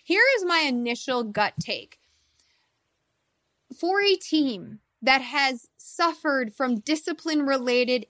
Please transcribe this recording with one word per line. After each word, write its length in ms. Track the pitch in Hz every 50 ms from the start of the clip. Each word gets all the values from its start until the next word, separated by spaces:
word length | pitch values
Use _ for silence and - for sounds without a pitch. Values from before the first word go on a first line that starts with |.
| _
Here 180 | - 339 415 480 539 539
is 80 | 440 381
my 160 | 349 339 330
initial 640 | 311 277 254 240 240 233 240 - - - 254 240 233
gut 300 | 214 202 208 208 190 - -
take. 400 | - - 196 113 104 - - _ _ _ _ _ _ _ _ _ _ _ _ _ _ _ _ _ _ _ _ _ _ _ _ _ _ _ _ _ _ _ _ _ _ - 254
For 240 | - - 339 381 403
a 140 | 403 403 381
team 640 | 370 - - 320 311 294 269 220 185 170 - 214 214 _ _ _ - 226
that 160 | 262 262 269
has 460 | 254 240 269 294 277 262 262 233 - - _ _
suffered 760 | - - - - 339 330 320 - - 311 277 269 254 214 -
from 240 | - 269 254 240 208
discipline-related 1300 | - 285 311 302 - 359 330 - - 320 311 302 285 269 277 269 247 247 240 247 247 233 254 247 - _